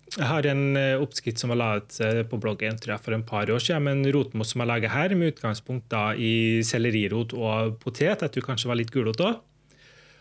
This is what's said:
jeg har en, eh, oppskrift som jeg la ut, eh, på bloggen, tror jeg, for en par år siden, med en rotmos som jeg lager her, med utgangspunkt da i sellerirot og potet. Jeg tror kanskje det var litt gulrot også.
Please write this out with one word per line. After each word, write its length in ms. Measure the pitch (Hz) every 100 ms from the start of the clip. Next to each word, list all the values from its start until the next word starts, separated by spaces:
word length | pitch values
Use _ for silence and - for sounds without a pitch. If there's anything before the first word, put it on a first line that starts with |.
| - -
jeg 100 | 131
har 200 | 156 143
en, 300 | 139 139 139
eh, 200 | 135 131
oppskrift 400 | 143 - - 113
som 120 | 123
jeg 80 | 120
la 180 | 113 104
ut, 240 | - -
eh, 220 | 110 117
på 140 | 113 117
bloggen, 340 | 110 101 110 113
tror 160 | 120 127
jeg, 40 |
for 140 | -
en 80 | 110
par 240 | 110 104 104
år 140 | 117
siden, 220 | - 160
med 200 | 143 139
en 80 | 135
rotmos 340 | 143 127 110 107
som 140 | 123
jeg 60 | 120
lager 200 | 117 110
her, 240 | 135 180
med 180 | 190 165 -
utgangspunkt 520 | 113 107 - 127 -
da 220 | 113 104
i 500 | 104 113 113 113 113
sellerirot 680 | 113 120 117 107 101 110 117
og 440 | 120 110 110 110 113
potet. 400 | 127 117 156 208
Jeg 120 | 156
tror 100 | 131
kanskje 200 | 127 120
det 40 | 123
var 100 | 120
litt 140 | 117
gulrot 260 | 131 110 113
også. 240 | 190 226 - _ _ - - - - -